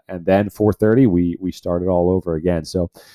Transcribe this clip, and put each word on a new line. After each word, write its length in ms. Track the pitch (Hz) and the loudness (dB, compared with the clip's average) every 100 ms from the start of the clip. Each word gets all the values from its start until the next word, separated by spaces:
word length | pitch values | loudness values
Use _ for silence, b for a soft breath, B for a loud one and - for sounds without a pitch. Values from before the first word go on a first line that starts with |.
| - | -14
and 160 | 92 | -8
then 240 | 85 98 104 | 0 0 0
four 240 | - 107 | 0 0
thirty, 360 | 95 107 117 123 | 2 2 4 4
we, 280 | 87 87 87 | 2 0 -4
we 100 | 90 | -8
start 320 | - 90 87 | -8 -6 -4
it 60 | 90 | 0
all 200 | 87 90 | 0 2
over 280 | 92 87 80 | 0 -2 -4
again. 280 | 90 85 | -2 -2
So, 240 | 78 92 85 B B | -4 -4 -4 B B